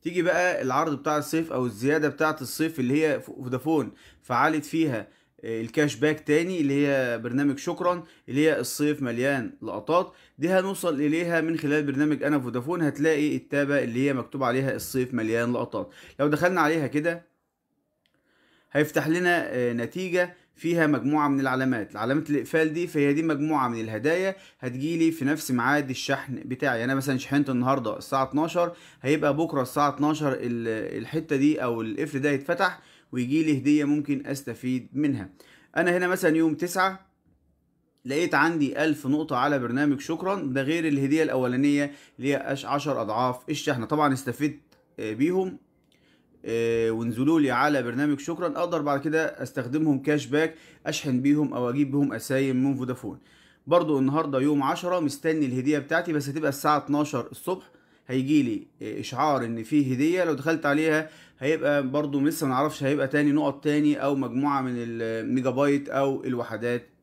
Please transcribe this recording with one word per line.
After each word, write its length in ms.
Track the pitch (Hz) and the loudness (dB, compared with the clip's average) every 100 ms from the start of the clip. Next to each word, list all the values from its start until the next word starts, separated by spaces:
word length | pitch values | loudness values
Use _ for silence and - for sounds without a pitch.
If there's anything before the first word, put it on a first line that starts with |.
تيجي 200 | 170 170 | -4 0
بقى 400 | 175 175 180 170 | 2 2 2 0
العرض 360 | 131 131 165 139 | 0 0 0 -2
بتاع 180 | - 151 | 0 -2
الصيف 340 | 143 156 165 | 0 -2 -2
أو 140 | 123 123 | -2 -2
الزيادة 440 | 101 127 156 151 | -2 0 2 0
بتاعة 280 | 131 156 151 | 0 -2 -2
الصيف 380 | 123 - 160 156 | -8 -2 -2 0
اللي 260 | 123 143 160 | 0 2 2
هي 140 | 120 | 0
ف-، 60 | - | -4
فودافون 680 | - 127 123 139 160 110 - - - | -12 -6 -4 0 0 0 -8 -20 -20
فعلت 440 | - 120 143 156 143 | -2 2 2 2 -2
فيها، 420 | 165 160 117 98 _ _ _ | -2 0 -2 -6 _ _ _
آه، 200 | 110 113 | -8 -6
الكاش 340 | 113 - 147 110 | -4 0 0 2
باك 240 | 151 151 | 0 0
تاني، 420 | - 151 175 185 | 2 2 2 0
اللي 260 | 139 139 143 | 0 2 2
هي 320 | 139 127 117 | 2 2 -2
برنامج 340 | 117 120 143 139 | -2 0 2 0
شكرًا، 460 | - 170 175 180 - - - | -4 -2 0 0 -4 -20 -6
اللي 160 | 127 156 | 2 2
هي 140 | 143 | 2
الصيف 420 | 123 - 147 147 | -2 -2 0 0
مليان 520 | 131 117 131 139 117 - | -2 0 0 0 -4 -8
لقطات. 520 | - 98 - 165 185 - - - | -8 -8 0 0 0 -8 -20 -6
دي 120 | 151 | 2
هنوصل 520 | 190 190 196 175 143 | 2 2 -2 -2 0
إليها 400 | 147 160 170 165 | 0 0 0 0
من 160 | 160 165 | 0 -2
خلال 280 | 147 147 147 | 0 0 0
برنامج 380 | 135 151 147 | 0 0 2
أنا 160 | 147 147 | 0 0
فودافون، 420 | 123 120 123 175 | 0 -4 -4 -2
هتلاقي 540 | 156 139 151 151 151 131 | -2 2 2 2 0 -2
التابة 480 | - 143 143 143 | -2 -2 2 2
اللي 240 | 120 117 139 | 0 0 0
هي 60 | |
مكتوب 300 | 131 117 139 | 0 -4 -2
عليها 320 | 127 127 135 117 | 0 0 0 -4
الصيف 380 | - 131 123 | -4 -4 -2
مليان 400 | 120 110 117 117 | -2 0 0 0
لقطات. 360 | 120 117 107 92 - - - | -2 -4 -6 -8 -12 -20 -2
لو 80 | 143 | 0
دخلنا 340 | 147 175 185 | 2 2 2
عليها 260 | 151 165 139 | 2 2 0
كده، 380 | 147 160 165 - _ _ _ _ _ _ _ _ _ _ _ _ _ _ | -2 -2 -4 -10 _ _ _ _ _ _ _ _ _ _ _ _ _ _
هيفتح 360 | 143 151 - 147 | 0 0 0 0
لنا، 460 | 170 180 175 90 | 2 2 2 0
آه، 200 | 123 123 | -2 -2
نتيجة 640 | 117 117 175 185 175 180 - _ _ | -2 -4 -4 -2 0 -2 -4 _ _
فيها 320 | 151 170 156 | -2 2 4
مجموعة 400 | 147 120 151 147 | 4 2 2 2
من 120 | 139 | 2
العلامات. 560 | 135 131 131 123 98 101 | 0 0 0 -2 -4 -6
علامة 280 | 110 143 147 | 0 0 0
الإقفال 440 | 143 113 160 160 | -2 0 0 0
دي، 140 | 156 170 | 0 -4
فهي 260 | 160 143 | 0 2
دي 100 | 143 | 2
مجموعة 440 | 165 147 151 151 127 | 0 0 0 0 0
من 120 | 117 | -2
الهدايا 560 | 110 107 127 170 190 190 - _ | -6 -2 0 0 -2 -4 -14 _
هتجيلي 520 | 127 123 147 170 160 | -8 -6 -4 2 2
في 140 | 160 139 | 2 -2
نفس 260 | 151 - | -2 0
ميعاد 380 | 127 120 147 135 | 0 2 2 0
الشحن 460 | 123 - 135 - 123 - | -6 -4 -4 -4 -10 -8
بتاعي. 380 | 127 147 120 | -2 -2 0
أنا 120 | 120 135 | 0 -2
مثلًا 220 | 135 131 | 0 -2
شحنت 320 | - 143 139 | 0 0 2
النهاردة 480 | 127 123 135 113 - | 2 2 2 0 -6
الساعة 260 | - 135 | -4 -2
اتناشر، 500 | 131 143 160 175 170 170 - - | 0 0 0 0 -2 -2 -20 -8
هيبقى 340 | 131 151 151 143 | 0 2 2 0
بكرة 260 | 160 151 | 0 0
الساعة 280 | 123 - 143 | -2 2 0
اتناشر 440 | 135 151 156 147 | 2 0 2 0
ال-، 640 | 131 120 117 113 110 - - | -2 -2 -4 -2 -4 -4 -8
الحتة 340 | 113 156 160 143 | -4 -6 0 2
دي 280 | 143 151 | 4 4
أو 180 | 127 117 | 0 -2
القفل 380 | 113 104 151 143 | -4 -4 -4 -2
ده 100 | 143 | 0
هيتفتح 520 | 139 139 131 190 180 - - _ | 0 -2 0 0 -2 -18 -20 _
ويجيلي 460 | 127 123 151 156 139 | -4 0 2 2 2
هدية 280 | 127 147 143 | 4 4 4
ممكن 400 | 147 143 139 123 | 0 0 -4 -4
أستفيد 600 | 135 - 113 127 127 113 | -8 -8 -8 -4 -4 -4
منها. 360 | 131 151 127 92 - - - _ - | -2 0 -2 -6 -14 -20 -20 _ 0
أنا 200 | 175 175 | 2 2
هنا 100 | 180 | 0
مثلًا 280 | 185 185 160 | 2 2 4
يوم 200 | 160 151 | 2 0
تسعة 500 | 175 180 190 185 _ _ _ _ _ _ _ _ _ _ 120 | -4 0 0 0 _ _ _ _ _ _ _ _ _ _ -4
لقيت 300 | 139 175 156 | -2 2 4
عندي 480 | 156 170 139 - | 4 4 0 0
ألف 240 | 156 151 131 | 0 0 0
نقطة 280 | 147 156 127 | -2 0 0
على 240 | 135 143 | 2 2
برنامج 400 | 120 123 147 139 | 0 0 0 0
شكرًا، 360 | - 165 180 196 | -2 -4 -2 -2
ده 260 | 147 131 | -2 -2
غير 260 | 135 165 160 | 0 0 0
الهدية 360 | 143 135 151 | 0 2 2
الأولانية 680 | 156 131 127 127 143 143 143 143 - - | 2 2 0 2 2 2 0 -6 -20 -6
اللي 140 | 127 | -2
هي 40 | 139 | -2
أش-، 280 | - 139 110 | -2 -6 -2
عشر 360 | 139 143 139 | -4 -2 -2
أضعاف 480 | 107 107 127 123 - | -2 0 0 -2 -6
الشحنة. 360 | 156 - 131 113 | -6 -2 -2 -2
طبعًا 280 | 151 147 | 2 2
استفدت، 460 | 131 131 120 147 143 _ _ _ - | 2 -4 -2 -2 -4 _ _ _ -8
آه، 140 | 110 | -6
بيهم، 440 | 110 147 180 185 - _ _ _ _ _ _ _ _ - | 0 0 2 -2 -6 _ _ _ _ _ _ _ _ -6
آه، 440 | 113 117 117 113 | -2 0 2 2
ونزلوا 480 | 113 117 113 135 160 | 0 -2 0 2 4
لي 120 | 143 | 4
على 320 | 123 147 143 | 4 2 2
برنامج 360 | 120 120 147 143 | 0 -2 0 -2
شكرًا، 280 | 143 165 175 | -4 -4 -4
اقدر 340 | 143 170 170 | -2 -2 0
بعد 200 | 147 139 | 0 0
كده 240 | 156 156 156 | 0 0 -2
استخدمهم 760 | - 127 - 117 147 156 135 | -4 -8 -6 -4 0 2 2
كاش 240 | 135 147 120 | 2 0 0
باك، 300 | 143 160 160 - - - | 0 0 -4 -20 -12 -8
اشحن 360 | 151 151 127 | -6 -2 0
بيهم 320 | 135 147 139 | 2 2 2
او 160 | 120 123 | 0 -2
اجيب 220 | 131 143 | 0 0
بيهم 220 | 139 143 | 2 0
اسايم 500 | 107 - 135 135 127 | -2 -2 0 2 2
من 120 | 135 135 | 2 0
فودافون. 440 | 123 127 107 - _ _ _ _ - | -4 -6 -8 -12 _ _ _ _ 2
برضو 320 | 170 156 143 | 2 4 2
النهارده 400 | 135 147 151 135 | 2 2 0 0
يوم 240 | 139 147 | 2 2
عشرة، 360 | 135 170 180 180 | 2 0 0 0
مستني 460 | 156 - 165 160 139 | -2 -2 -2 0 0
الهديه 340 | 127 127 151 | 0 0 0
بتاعتي، 340 | 131 165 175 | 0 -2 0
بس 160 | 151 135 | -2 -2
هتبقى 200 | 143 151 | -2 -2
الساعه 280 | 139 156 151 | 0 2 0
اتناشر 500 | 139 143 147 131 117 | 2 0 0 -2 -6
الصبح، 320 | - - 185 - _ _ _ _ | -10 -6 -6 -8 _ _ _ _
هيجي 360 | 127 131 151 | -2 2 4
لي، 240 | 123 104 - _ | 2 -2 -8 _
آه، 180 | 107 107 | -10 -8
اشعار 460 | 101 123 151 135 120 | -8 0 2 2 0
ان 180 | 117 | -6
في 300 | 110 151 135 | 0 2 2
هديه. 300 | 127 151 180 | 2 2 2
لو 100 | 170 | 0
دخلت 320 | 139 147 165 143 | 0 0 0 2
عليها، 440 | 143 160 156 156 - - _ | 2 2 2 -2 -12 -20 _
هيبقى 480 | 135 160 139 147 131 | -2 0 2 0 0
برضو 340 | 143 147 139 | -2 0 2
لسه 260 | 143 143 147 | 0 0 0
ما 60 | |
نعرفش، 300 | 127 147 147 | 0 0 0
هيبقى 240 | 139 147 135 | 0 0 0
تاني 240 | 147 147 | 2 2
نقط 320 | 147 147 139 | 2 0 -2
تاني 400 | 156 147 147 147 | 0 2 2 2
او 120 | 135 139 | 0 0
مجموعه 460 | 127 120 143 139 | -2 -2 0 0
من 120 | 131 123 | -2 -4
الميجا 720 | 117 113 113 113 110 123 131 | -6 -4 -4 -4 -2 0 0
بايت 400 | 123 143 143 143 | 2 2 2 0
او 340 | 135 139 135 | 0 0 0
الوحدات 640 | - 120 117 110 117 120 120 _ | -2 -4 -4 -4 -2 -2 -6 _